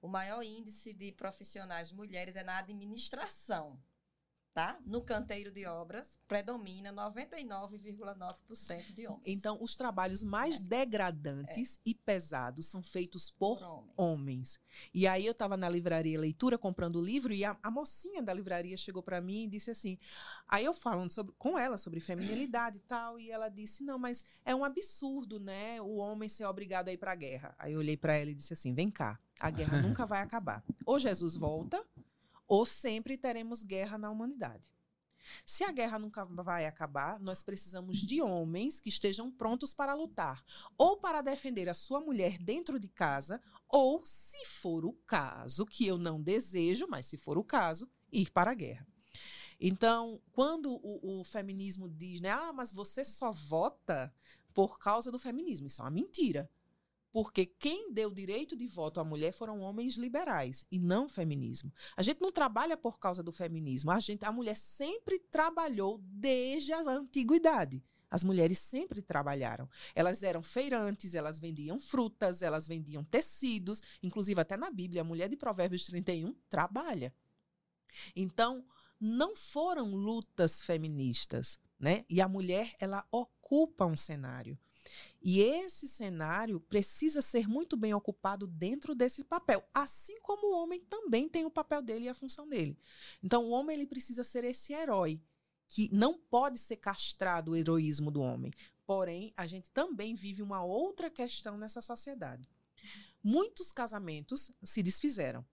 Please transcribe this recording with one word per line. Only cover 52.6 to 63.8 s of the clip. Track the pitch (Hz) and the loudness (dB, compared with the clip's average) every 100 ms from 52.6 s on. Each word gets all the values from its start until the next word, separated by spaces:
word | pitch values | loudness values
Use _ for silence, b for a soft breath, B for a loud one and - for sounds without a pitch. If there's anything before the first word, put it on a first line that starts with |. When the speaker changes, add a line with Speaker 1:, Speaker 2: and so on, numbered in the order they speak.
| 240 | -6
Speaker 2:
você | 190 208 - | -6 -6 -4
só | 269 - 247 | -4 -2 -2
vota | 180 143 160 214 - - 151 131 _ b b b | -4 -2 2 2 0 -2 -2 -2 _ b b b
por | - 190 - | 2 2 2
causa | 202 220 240 | 0 2 0
do | 247 | -6
feminismo", | 262 247 349 220 139 | -4 -4 -4 -4 -6
isso | - | -6
é | 120 | -4
uma | |
mentira. | 160 359 - 285 143 143 _ _ _ _ _ _ | -2 -2 2 2 2 -4 _ _ _ _ _ _
Porque | 220 214 - 180 | -2 0 2 2
quem | _ 294 349 440 | _ -2 -2 -2
deu | 214 214 | 0 0
direito | 196 196 247 294 262 | -2 -4 -2 -4 -6
de | 240 | -8
voto | 175 156 170 | -4 -2 -2
à | 160 | -2
mulher | 151 156 | 0 -2
foram | - 220 208 | -2 -6 -6
homens | 190 208 247 226 | -6 -2 -2 -2
liberais | 240 262 349 185 131 131 - | -2 -2 2 2 0 -4 -4
e | 185 | 2
não | 175 190 277 | 4 4 2
feminismo. | - 160 143 120 120 139 B B B | 0 0 0 -2 -4 -8 B B B
A | |
gente | 196 302 | 2 2
não | 381 | 2
trabalha | 349 277 214 311 320 | 4 2 4 2 0
por | 233 208 | -2 0
causa | 196 180 | 0 0
do | 170 | -6
feminismo. | 165 170 165 151 127 | -4 -4 -2 -2 0